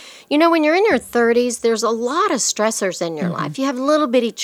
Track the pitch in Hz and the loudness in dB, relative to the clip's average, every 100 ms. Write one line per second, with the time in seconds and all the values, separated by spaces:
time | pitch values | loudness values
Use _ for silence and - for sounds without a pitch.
0 | - - - 294 339 330 302 339 427 277 | -20 -18 -2 2 4 4 2 2 2 0
1 | - 240 233 240 247 233 233 226 220 226 | 0 0 2 2 0 0 -2 0 -2 -2
2 | 240 320 403 269 - - 214 - 190 175 | -2 0 0 0 -2 -2 -2 -2 -4 -4
3 | 170 160 180 165 147 156 277 247 269 302 | -6 -4 -4 -4 -6 -4 -4 -2 0 0
4 | 302 247 233 - | 2 2 0 -2